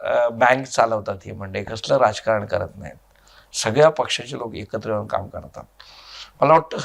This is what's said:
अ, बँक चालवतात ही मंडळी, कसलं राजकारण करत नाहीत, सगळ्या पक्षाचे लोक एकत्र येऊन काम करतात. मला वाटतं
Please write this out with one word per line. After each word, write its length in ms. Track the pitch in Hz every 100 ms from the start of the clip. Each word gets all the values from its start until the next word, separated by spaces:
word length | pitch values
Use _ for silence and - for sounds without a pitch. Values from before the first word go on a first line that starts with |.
अ, 280 | - 120 120
बँक 380 | 117 123 127 131
चालवतात 500 | - 117 110 101 98 101
ही 60 |
मंडळी, 320 | 95 98 104
कसलं 320 | 101 113 - 139
राजकारण 480 | 117 - - 110 107
करत 220 | 95 92 -
नाहीत, 200 | 80 - _ _ _ - _ -
सगळ्या 320 | 113 117 156
पक्षाचे 500 | 156 123 - 120 131
लोक 160 | 117
एकत्र 360 | 82 - 113 110
येऊन 160 | 107 104
काम 200 | - 95
करतात. 380 | 80 71 - - _ - - - - - _
मला 120 | 143
वाटतं 240 | 160 160 214